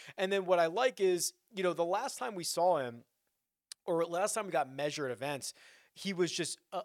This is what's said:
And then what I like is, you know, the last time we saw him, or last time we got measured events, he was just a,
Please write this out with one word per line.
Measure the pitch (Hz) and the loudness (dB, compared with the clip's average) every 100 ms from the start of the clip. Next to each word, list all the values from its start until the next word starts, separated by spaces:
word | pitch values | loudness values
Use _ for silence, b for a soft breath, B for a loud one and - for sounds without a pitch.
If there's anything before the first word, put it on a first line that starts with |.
| B B | B B
And | 190 | 0
then | 196 180 | 0 4
what | 180 | 4
I | 165 | 4
like | 185 262 190 | 4 0 4
is, | 190 175 160 - _ | 2 4 0 -6 _
you | 196 | -2
know, | 185 | 0
the | 160 | 0
last | 170 196 262 - | 0 0 -2 -4
time | 254 196 | -6 -6
we | |
saw | 160 - 175 165 | -4 2 4 4
him, | 123 120 - _ _ _ _ _ - - | 0 -6 -16 _ _ _ _ _ -20 -10
or | - 165 170 | -2 0 2
last | 170 208 | 0 0
time | 220 202 | -2 -2
we | |
got | 135 131 | 0 0
measured | 135 147 143 135 | -2 -4 -2 -4
events, | 117 135 139 - - B B B | -4 -4 -6 -8 -14 B B B
he | - 190 | -10 -4
was | 180 175 | 0 0
just | - 156 - _ | 0 -4 -6 _
a, | 185 | -8